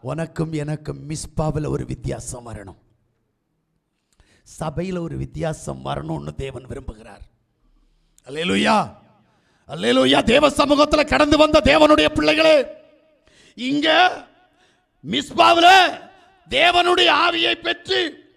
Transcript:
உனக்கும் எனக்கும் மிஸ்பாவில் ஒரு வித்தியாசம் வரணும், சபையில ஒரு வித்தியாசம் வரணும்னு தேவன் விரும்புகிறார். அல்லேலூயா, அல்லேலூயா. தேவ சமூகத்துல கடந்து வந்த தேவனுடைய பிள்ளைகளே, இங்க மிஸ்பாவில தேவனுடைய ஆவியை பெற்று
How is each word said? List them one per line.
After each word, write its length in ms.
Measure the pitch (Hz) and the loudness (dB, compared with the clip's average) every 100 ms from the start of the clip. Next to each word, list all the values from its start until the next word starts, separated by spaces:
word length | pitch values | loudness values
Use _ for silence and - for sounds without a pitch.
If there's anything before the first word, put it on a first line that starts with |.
உனக்கும் 520 | 120 147 160 - 160 | -10 -8 -8 -6 -6
எனக்கும் 560 | 156 147 151 151 143 139 | -6 -6 -8 -10 -14 -12
மிஸ்பாவில் 600 | 151 - - 156 143 147 | -12 -12 -6 -4 -4 -6
ஒரு 160 | 139 | -6
வித்தியாசம் 680 | 123 127 131 120 - 123 120 | -8 -10 -10 -10 -12 -16 -16
வரணும், 240 | 110 101 - _ _ _ _ _ _ _ _ _ _ _ _ _ _ _ _ _ - | -18 -18 -20 _ _ _ _ _ _ _ _ _ _ _ _ _ _ _ _ _ -10
சபையில 380 | 160 151 185 180 | -8 -6 -6 -6
ஒரு 160 | 165 135 | -8 -8
வித்தியாசம் 680 | 131 147 160 156 - 135 | -10 -8 -8 -8 -10 -12
வரணும்னு 500 | 131 143 156 160 147 | -8 -8 -8 -10 -10
தேவன் 320 | 151 135 127 127 | -12 -12 -12 -16
விரும்புகிறார். 580 | 123 - - - 98 - _ _ _ _ _ _ _ _ _ | -16 -14 -18 -20 -20 -20 _ _ _ _ _ _ _ _ _
அல்லேலூயா, 520 | - 143 175 196 214 220 147 - _ _ _ _ _ _ _ | -16 -8 -4 -2 2 0 0 -8 _ _ _ _ _ _ _
அல்லேலூயா. 540 | 160 208 254 262 277 | -6 0 2 2 2
தேவ 260 | 196 240 294 | 4 4 2
சமூகத்துல 580 | 277 294 285 294 302 294 | 2 0 2 2 2 0
கடந்து 300 | 262 294 302 | 2 2 4
வந்த 240 | 302 311 | 4 4
தேவனுடைய 480 | 262 302 302 302 302 | 4 4 6 6 2
பிள்ளைகளே, 580 | 302 302 311 320 302 254 - _ _ _ _ _ _ _ | 0 0 2 4 4 2 -10 _ _ _ _ _ _ _
இங்க 340 | - 247 285 311 320 359 - - _ _ _ _ _ _ _ 131 | -10 -4 -2 2 4 2 0 -16 _ _ _ _ _ _ _ -8
மிஸ்பாவில 560 | 233 - - 330 339 339 381 349 - - _ _ _ _ | -6 -6 2 4 6 6 6 4 -2 -16 _ _ _ _
தேவனுடைய 600 | 247 330 349 349 359 349 294 339 | 0 2 2 2 2 2 2 0
ஆவியை 280 | 339 339 | -2 -4
பெற்று 460 | 330 339 349 - 381 339 - _ | -4 -6 -8 -6 -4 -4 -8 _